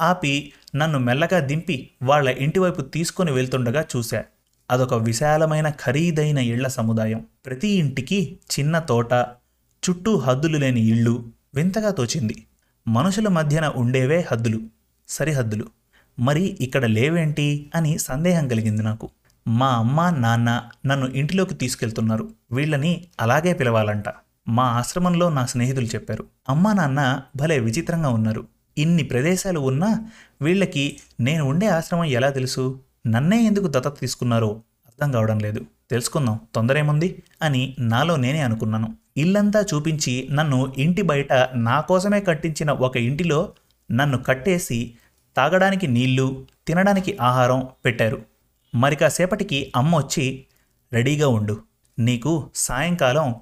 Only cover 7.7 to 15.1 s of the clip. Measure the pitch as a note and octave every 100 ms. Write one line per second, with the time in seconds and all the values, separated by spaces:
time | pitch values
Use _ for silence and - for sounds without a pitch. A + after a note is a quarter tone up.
7.7 | G3 C#3+ C3+ C3 G3 E3+ - - - C#3+
8.7 | E3 D#3+ A#2+ A#2 B2 A#2+ - _ _ _
9.7 | _ - F3+ G#3+ G#3 C3 C3 E3 D#3 C3+
10.7 | A#2+ A2 A2+ A#2 A#2 A#2 - _ C3+ F3+
11.7 | G3+ G#3+ - A#2 E3 G#2+ - - _ _
12.7 | _ - A2+ F3 G3 A3 E3+ D3+ D#3 D3+
13.7 | C3 A#2+ C3 B2+ E3+ E3 A#2+ A#2 A2 A3+
14.7 | _ _ _ -